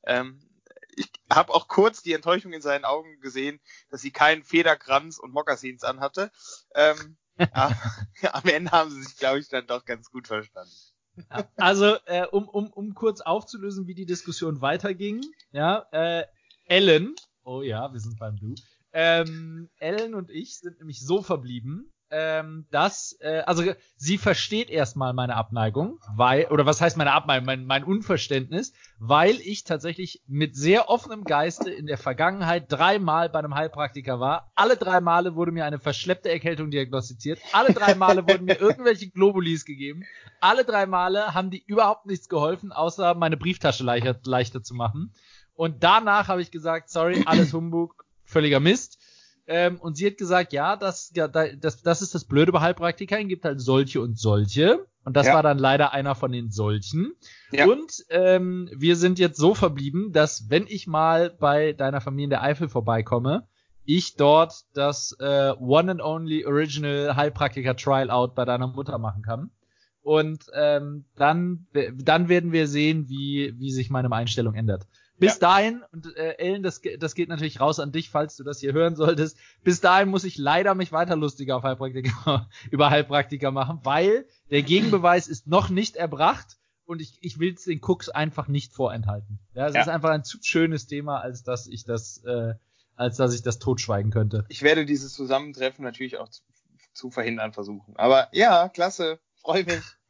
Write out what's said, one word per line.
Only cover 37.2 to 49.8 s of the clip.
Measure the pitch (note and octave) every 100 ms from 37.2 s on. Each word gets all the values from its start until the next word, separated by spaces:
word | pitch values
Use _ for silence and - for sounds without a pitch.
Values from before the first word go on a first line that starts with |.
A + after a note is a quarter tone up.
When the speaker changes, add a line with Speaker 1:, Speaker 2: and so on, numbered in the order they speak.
| C#3+ E3 -
Speaker 2:
alle | G3 C4
drei | G#3 G3+ F#3+
Male | F#3+ F#3+ F3
wurden | F#3+ F#3
mir | F#3
Speaker 1:
<laughs> |
Speaker 2:
irgendwelche | G3+ A#3+ B3 G#3 F#3+
Globulis | F3+ G3 G3 E3+ D#3+ -
gegeben, | C#3 C#3 D3+ G3 - - _
alle | F#3 B3 B3
drei | G#3+ F#3+
Male | F#3 F3+ G3 G#3+
haben | E3+ F#3+
die | F#3 -
überhaupt | G#3 G#3 A3 G3
nichts | F#3 -
geholfen, | E3 D3+ F3+ G3+
außer | - E3 E3 F3+ F3
meine | E3+ D#3
Brieftasche | E3+ F3+ D3+ B2+
leichter, | B2+ A#2+ B2 B2+
leichter | B2+ B2+ B2 C3
zu | - B2
machen. | A#2+ C3+ G#3 _ _ - _ -
Und | E3 C#3
danach | B3+ G#3 A3 G3+ G3
habe | F#3
ich | E3+
gesagt, | E3 D#3+ E3 -
„Sorry, | E3+ E3 F#3 G3
alles | D#3+ E3+
Humbug, | E3 E3 E3+ E3+ _ - _
völliger | _ D#3+ D3+ C#3
Mist.“ | D#3 B3 - - _ _ _ _ -
Ähm, | E3 F3 F3